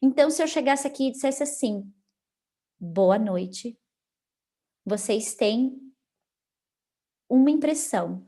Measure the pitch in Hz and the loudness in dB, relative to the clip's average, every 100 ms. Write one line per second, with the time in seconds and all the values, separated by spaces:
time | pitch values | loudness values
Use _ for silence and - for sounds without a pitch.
0 | 262 262 294 302 320 320 269 277 277 277 | 2 4 2 4 0 0 0 0 -2 -2
1 | 269 262 269 269 285 - 240 208 196 _ | -4 -2 -4 -2 -4 -2 -4 -4 -10 _
2 | _ _ _ _ _ _ _ _ 175 170 | _ _ _ _ _ _ _ _ -8 2
3 | 190 202 214 185 185 185 240 233 _ _ | 4 4 0 -4 -6 -10 -14 -14 _ _
4 | _ _ _ _ _ _ _ _ - 202 | _ _ _ _ _ _ _ _ -6 -6
5 | 202 220 220 - 208 226 262 - - _ | -2 -2 -2 -2 0 2 -2 -4 -18 _
6 | _ _ _ _ _ _ _ _ _ _ | _ _ _ _ _ _ _ _ _ _
7 | _ _ _ 254 269 311 294 302 - 208 | _ _ _ 4 6 4 2 -2 -2 -4
8 | 175 185 | -4 -8